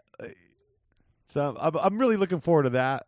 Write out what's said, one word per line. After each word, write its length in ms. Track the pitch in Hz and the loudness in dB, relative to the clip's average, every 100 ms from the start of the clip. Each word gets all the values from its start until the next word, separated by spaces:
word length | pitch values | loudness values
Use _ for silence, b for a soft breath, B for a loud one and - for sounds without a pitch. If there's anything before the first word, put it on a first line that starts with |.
| _ - | _ -18
Uh, 80 | 117 - _ _ _ _ _ _ _ _ _ | -18 -18 _ _ _ _ _ _ _ _ _
so 180 | 143 143 | -6 -4
I'm, 80 | - | -4
I'm, 180 | 160 156 | -4 0
I'm 220 | 185 208 | -2 2
really 180 | 254 214 | 2 2
looking 220 | 190 175 | 0 -2
forward 240 | 170 165 | 2 2
to 60 | 131 | 4
that 360 | 123 131 135 | 2 0 -4